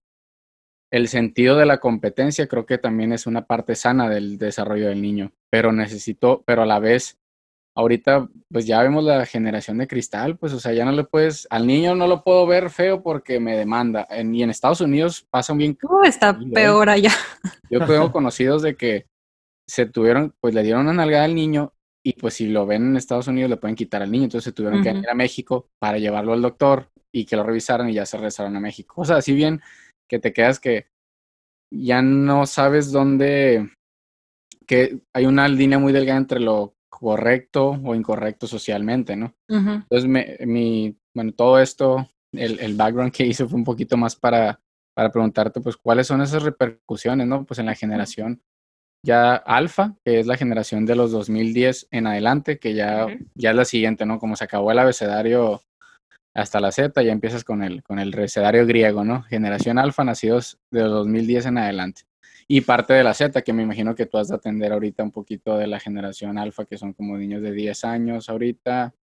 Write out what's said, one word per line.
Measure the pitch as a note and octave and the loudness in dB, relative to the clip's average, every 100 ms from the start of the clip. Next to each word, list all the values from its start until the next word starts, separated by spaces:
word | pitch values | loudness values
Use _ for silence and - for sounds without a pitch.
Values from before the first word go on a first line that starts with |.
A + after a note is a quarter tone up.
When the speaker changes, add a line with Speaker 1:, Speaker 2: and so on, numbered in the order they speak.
| _ _ _ _ _ _ _ _ _ | _ _ _ _ _ _ _ _ _
Speaker 1:
el | B2 A#2 | -2 0
sentido | B2+ A2+ B2+ B2 C#3+ | 0 0 4 6 6
de | D3 | 6
la | C#3 | 4
competencia | B2 A2+ G#2+ - C#3 D3 C#3+ | 0 -2 -2 -2 -2 -2 -2
creo | A#2+ G#2+ | -4 -2
que | B2 | -2
también | A#2+ A2 A2 | 0 -2 -2
es | A#2 - | -4 -4
una | A#2 - | -6 -2
parte | A#2 A#2 | -2 -2
sana | A2+ B2+ B2+ A#2 | -2 0 2 0
del | G#2 G2+ G2+ | -2 -4 -6
desarrollo | G#2+ G2+ G2+ G#2 G#2 | -6 -4 -4 -2 -2
del | G2+ | -2
niño. | G2+ G#2 G2 - _ | -4 -4 -6 -12 _
Pero | A2 A2+ | 2 2
necesito, | A2 G#2+ G#2+ A2+ G#2 B2 B2+ - | 0 -2 -8 -10 0 2 2 2
pero | A#2 | 2
a | A2 | 2
la | G#2 | 2
vez, | A2 B2 - - _ _ _ _ _ - | 2 2 0 -14 _ _ _ _ _ -2
ahorita, | A#2 A#2 - C#3 B2+ - _ | 0 2 2 2 0 -12 _
pues, | A#2 A2 | -4 0
ya | A2 | 2
vemos | B2+ D3+ | 4 2
la | D3+ C#3 A#2+ | 2 0 0
generación | A#2 A2 G#2 - A2 | -4 -4 -4 -6 -6
de | C3 | -4
cristal, | B2+ - G#2 C3 E3 | -6 -6 -6 -6 -6
pues, | D#3+ | -8
o | C3 | -6
sea, | B2 | -2
ya | A#2 | 0
no | B2 | 0
le | C#3+ | 0
puedes, | C#3+ D#3 D#3 D3+ - | 0 2 2 0 -6
al | A2+ A#2+ | 0 2
niño | C#3 E3+ F3+ | 4 2 2
no | F3+ | 2
lo | F3 | 2
puedo | F#3 F3+ F3 | 4 4 6
ver | F3 F3+ | 2 0
feo | - F#3 F#3+ | 0 0 0
porque | E3+ D3 - B2 | -2 -6 -4 -2
me | A#2 A2 | 0 -2
demanda. | G#2+ A#2 A#2+ A2 - | 0 0 0 -2 -6
En, | G#2+ A2+ | -6 -4
y | A#2 | -2
en | A#2+ | -2
Estados | A2 C3 E3 | 0 0 2
Unidos | E3 C#3+ E3 - - | 2 2 0 -4 -4
pasa | B2+ B2 | -4 -2
bien | D3 D3+ C4 | 0 0 -2
Speaker 2:
Uh, | C#4+ F#4 | 0 6
está | G4 - G#3 G#3 | 6 6 2 2
Speaker 1:
Sí, | C3 | 0
güey. | |
Speaker 2:
peor | A3+ G#3+ G#3 G#3 | 2 6 6 6
allá. | G3+ G#3+ - - - F3+ - - | 6 4 2 -4 -12 -12 -12 -2
Speaker 1:
Yo | - | 0
tengo | D#3+ D3+ D#3+ | 4 4 2
conocidos | D#3 C3 - C3 D3+ | 0 -2 0 0 2
de | D#3 C3 | 0 -2
que | B2 G#2 - _ _ _ _ _ - | -2 -4 -6 _ _ _ _ _ -6
se | - A#2 | -2 -2
tuvieron, | A#2 A2+ B2 D3+ - | 2 4 4 0 -2
pues, | A#2+ | 0
le | A2 | 0
dieron | G#2+ A#2 | 2 2
una | D3 | 2
nalgada | F3 D#3 D3 | 2 2 4
al | D#3 | 2
niño | E3 D#3 D3 C#3+ _ _ _ | 0 0 -2 -4 _ _ _
y, | C3+ | -6
pues, | - A#2 | -4 -6
si | - A2 | -4 -2
lo | G#2+ G2+ | 0 0
ven | G#2+ | 0
en | B2 C3 | 2 0
Estados | B2+ B2 B2+ | 0 -4 -2
Unidos, | B2+ C3 | -2 0
le | A#2 | -2
pueden | G#2+ A2 | -4 -6
quitar | G#2 G#2 | -6 -4
al | G2+ | -2
niño. | A#2+ | 0
Entonces, | C3 A#2 | 0 -2
se | B2 | -6
tuvieron | B2 G#2 G#2 | -6 0 0
que | F#2+ | 0
Speaker 2:
Ujú. | G2 | -2
Speaker 1:
venir | G2+ | -4
a | |
México | A#2+ B2+ - - B2+ - _ | -2 -2 -4 -4 -6 -6 _
para | G#2+ G#2+ | -4 -2
llevarlo | G#2+ G#2 G#2+ | -2 -2 -2
al | A#2 | 0
doctor | A#2+ - C#3 C3 - _ _ | -2 2 2 2 -2 _ _
y | A#2 | -8
que | A2 G#2+ | -2 -2
lo | |
revisaran | G#2+ A2+ - A#2+ A#2+ | 0 -2 -2 -2 -2
y | |
ya | G#2+ | -4
se | G2+ G#2+ | -4 -6
regresaron | G#2+ G2+ G2+ G2+ | -8 -6 -6 -6
a | |
México. | G#2 - - - | -8 -12 -14 -6
O | |
sea, | D#3 D#3+ | 0 2
si | B2+ | 2
bien | C#3 D3+ D#3 - - _ _ _ | 2 0 -2 -10 -20 _ _ _
que | A#2+ | -4
te | A#2 | -2
quedas | G#2+ A#2 C3 | 2 2 2
que | C3 A2+ - _ _ _ _ _ _ _ _ | -2 -4 -4 _ _ _ _ _ _ _ _
ya | - B2+ B2 | -6 0 2
no | C3 C#3 C#3 C#3+ C#3 | 4 4 4 2 2
sabes | - C#3 D3 C#3+ | 2 2 2 2
dónde, | C#3 C#3 C3+ C#3 C#3+ C3+ A#2 G#2 - _ _ _ _ _ _ _ _ - | 2 2 2 2 2 4 2 0 -12 _ _ _ _ _ _ _ _ 0
que | B2+ C3 C3 - | 2 2 -2 -8
hay | B2+ C3 | 0 2
una | C#3 C#3+ | 4 4
línea | C3+ C#3 C#3 | 4 4 4
muy | C#3 | 4
delgada | C#3 C3+ C3+ | 2 2 0
entre | C3 B2 | 0 -2
lo | A2+ G#2+ G2+ _ _ | 0 0 -4 _ _
correcto | - A#2 G#2+ A2+ B2+ B2+ C#3+ C#3 C#3+ | -8 -4 0 2 0 0 0 0 -2
o | C3+ | -4
incorrecto | A2+ A2 G#2+ G#2+ G#2+ A2+ | -4 -2 -4 -6 -8 -10
socialmente, | A2+ - G#2 G#2+ B2+ A2+ G2+ | -8 -6 -4 -2 -4 -4 -8
¿no? | A#2 - - | -10 -12 -4
Speaker 2:
Ujú. | G#3+ G3 G#3 - | -2 0 -4 -2
Speaker 1:
Entonces, | B2 B2+ | 0 2
me, | C3 - - A#2+ | 0 -2 -8 -4
mi, | A#2 A#2 A2 G#2+ G#2 _ | 0 0 0 -4 -8 _
bueno, | A#2+ A2 | -8 -6
todo | - A#2+ C3 | 2 6 6
esto, | C3 - C3+ C3 C3 _ _ | 4 2 0 0 -4 _ _
el, | - A#2 A2 | -6 -6 -4
el | A2 | -4
background | G#2 A2 A#2+ B2+ | 0 0 0 -2
que | - B2+ | 0 -2
hice | A2+ B2+ | -2 -4
fue | B2 | -2
un | |
poquito | A#2 A#2 A#2+ A#2+ | -4 -4 -2 -2
más | A#2 - | -2 -2
para, | B2 A#2 G#2+ G#2 _ _ _ | 0 2 2 -2 _ _ _
para | - A2 | -4 -2
preguntarte, | A#2 A2 G#2 G#2+ A#2+ | 0 0 0 -4 -4
pues, | A#2 A2 | -8 -4
¿cuáles | A#2 A#2 B2+ | 0 2 2
son | C3+ | -2
esas | C#3 D#3 | -2 -2
repercusiones, | D3+ C3+ B2 A2+ - G#2+ A#2+ C3 B2 | -4 -2 -4 -4 -12 -8 -4 -2 -2
no? | C3+ | -4
Pues, | C3+ A#2+ | -6 -8
en | A2+ | -6
la | |
Speaker 2:
Ujú. | G#2+ | -6
Speaker 1:
generación | G#2+ G#2+ G2 - A2 A#2+ _ _ _ _ _ _ | -6 -6 -6 -8 -10 -10 _ _ _ _ _ _
ya | - A#2+ A#2+ | 2 4 4
alfa, | B2 - A#2 E3 - G3+ G3+ | 2 0 0 0 -2 -4 -4
que | - A2+ | 0 0
es | A2+ | 0
la | B2 | -2
generación | B2+ A2+ G#2+ G#2+ A2 | -2 -2 -4 -2 0
de | |
los | A#2+ A#2+ | 2 0
dos | A2 G2+ | -2 -4
mil | A2 A2+ | -2 -2
diez | A#2 B2+ B2+ - | 2 0 0 -8
en | A#2+ A2+ | -6 -4
adelante, | G#2 A2 C#3+ C#3+ C#3+ | 0 0 0 -2 -6
que | A2+ | -4
ya, | G#2+ G#2 G#2+ A2 | -2 -2 -2 -4
Speaker 3:
Ujú. | A#3+ - | -6 -16
Speaker 1:
ya | - A2+ | -4 0
es | A#2 | 2
la | |
siguiente, | B2 A#2+ A2 A2 G#2+ | 2 0 -2 -2 -4
¿no? | A2 | -4
Como | A2 G#2 | -6 -6
se | |
acabó | G#2+ G#2 G2+ | -6 -2 0
el | A#2 | 2
abecedario | B2+ B2 G#2 G#2 A2+ A#2+ A2+ G2+ _ _ _ _ _ _ _ | 2 0 -4 -2 0 2 0 -2 _ _ _ _ _ _ _
hasta | - G2+ G#2 | -8 -4 -2
la | G2 | -2
Z, | - C#3+ C#3+ | -2 -2 0
ya | A#2 | 0
empiezas | G#2+ A2 A#2+ | 0 -4 -6
con | A2+ G#2+ | -6 -6
el, | G2 F2 | -6 -8
con | - G2 | -10 -6
el | G2 | -6
recetario | G2+ G2+ - G2+ A#2 A#2 | -4 -4 0 2 4 4
griego, | A#2 A2 G#2 | 4 2 2
¿no? | G#2 B2+ | -2 -4
Generación | - A2+ G#2+ G2+ A#2 A#2+ | -6 -4 -2 -2 0 0
alfa, | C#3 C3+ | 0 -2
nacidos | C3 A2+ A2 A#2+ A#2+ - _ | -2 -2 0 0 -2 -14 _
de | A#2 | -2
los | A2 | 0
dos | G#2+ G#2 | 0 -2
mil | A2+ A2+ | -2 0
diez | A#2+ B2+ | -2 -2
en | B2 | -4
adelante. | G#2+ G2 F#2 - _ _ _ _ - | -4 -6 -8 -12 _ _ _ _ 0
Y | C#3 | 0
parte | - B2 - | 4 2 4
de | C3 | 4
la | A#2+ | 4
Z, | G#2 D3 C3+ | 2 -2 -2
que | A#2+ | -2
me | A2+ | -2
imagino | A2 G#2 A2 | -2 -4 -4
que | A2+ A2 | -4 -4
tú | A2 | -4
has | G2+ | -4
de | G2+ | -6
atender | A2 G#2+ G#2 | -6 -4 -2
ahorita | G#2 G#2 G2 | -2 -4 -6
un | A2 | -8
poquito | G#2+ G2+ G2+ - G#2+ | -10 -12 -10 -4 -4
de | G#2 | -4
la | G2+ | -6
generación | - G2+ G2 F#2+ G#2 G#2 | -8 -10 -10 -12 -10 -8
alfa, | G#2 G2+ | -10 -10
que | G#2 G#2 | -14 -12
son | G2+ | -14
como | F#2+ G#2 G2+ | -12 -10 -8
niños | G2+ G#2 | -8 -8
de | G#2+ | -8
diez | G#2 G#2 G#2 | -6 -8 -8
años | A#2 A#2 A#2 A#2 A2+ | -6 -6 -6 -6 -8
ahorita, | A2 A#2+ A#2 B2+ B2+ B2 - _ | -6 -6 -4 -6 -4 -6 -10 _